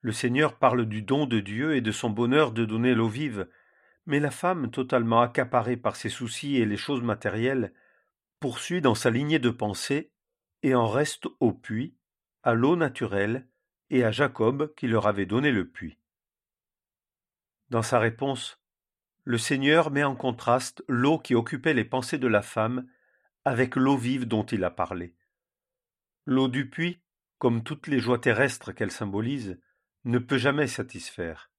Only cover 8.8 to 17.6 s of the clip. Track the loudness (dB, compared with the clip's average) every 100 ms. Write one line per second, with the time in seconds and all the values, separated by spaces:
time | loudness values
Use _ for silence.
8.8 | 4 4 2 0 0 2 2 0 -6 -6
9.8 | -4 -4 -4 _ _ _ _ _ 2 4
10.8 | 2 0 -2 -4 -12 0 0 0 -8 -6
11.8 | -8 _ _ _ _ _ 0 4 4 2
12.8 | 0 -2 -2 0 0 -2 -8 _ _ _
13.8 | _ 2 2 2 -2 2 0 2 -6 -4
14.8 | 0 2 2 0 0 0 2 0 -2 -10
15.8 | -16 -16 _ _ _ _ _ _ _ _
16.8 | _ _ _ _ _ _ _ _